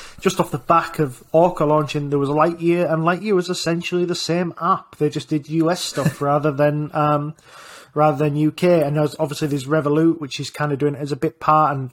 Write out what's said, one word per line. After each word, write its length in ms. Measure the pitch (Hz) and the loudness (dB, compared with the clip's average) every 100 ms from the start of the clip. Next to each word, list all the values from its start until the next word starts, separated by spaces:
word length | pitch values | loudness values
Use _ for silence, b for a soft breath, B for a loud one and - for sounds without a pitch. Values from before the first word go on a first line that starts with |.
| B B | B B
just 180 | 196 - | -2 0
off 120 | 165 | -2
the 80 | 139 | -2
back 400 | - 165 - - | 2 2 2 -2
of 260 | 143 - - | -4 -4 0
Orca 320 | 160 175 - | 4 4 2
launching, 460 | 151 151 147 151 143 | 2 2 0 -4 -2
there 80 | 143 | 0
was 100 | 139 | 0
Lightyear, 640 | 151 170 170 170 175 165 | 2 2 0 0 0 0
and 100 | 160 | 0
Lightyear 300 | 160 180 214 | 0 0 0
was 160 | 185 180 | 0 0
essentially 560 | 180 160 170 170 180 | -4 -2 -4 -2 -2
the 100 | 175 | -2
same 380 | 170 - 170 175 - | -4 -2 -2 -2 -4
app. 380 | 170 185 - - | -2 -2 -4 -4
They 100 | 151 | -2
just 220 | 151 - | -2 -4
did 180 | 156 143 | -4 -2
U 220 | 160 160 | 0 0
S 120 | 180 | 0
stuff 380 | - - 143 - | -4 -2 -2 0
<laughs> 0 | |
rather 320 | 143 147 151 | 0 0 0
than, 420 | 139 147 147 147 | 2 0 0 -4
um, 400 | 156 147 147 147 - B B B B B | -2 0 0 -2 -10 B B B B B
rather 240 | 151 151 143 | 2 2 2
than 180 | 151 147 | 0 2
U 160 | 151 | 0
K. 300 | 151 180 170 | 2 2 4
And 140 | 143 151 | 2 0
there's, 200 | 151 - | -2 -2
obviously 300 | 151 143 151 | -6 -4 -4
there's 180 | 143 131 | -4 -2
Revolut, 540 | 156 143 147 165 165 | 0 2 2 2 2
which 180 | 139 - | -4 -10
is 120 | 139 | -10
kinda 260 | - 147 135 | -6 -4 0
doing 180 | 147 | -2
it 60 | 135 | -2
as 120 | 143 | -6
a 40 | 143 | -4
bit 240 | 160 - | -4 -2
part, 340 | - 156 147 | 2 4 4
and 160 | 139 131 | 0 -6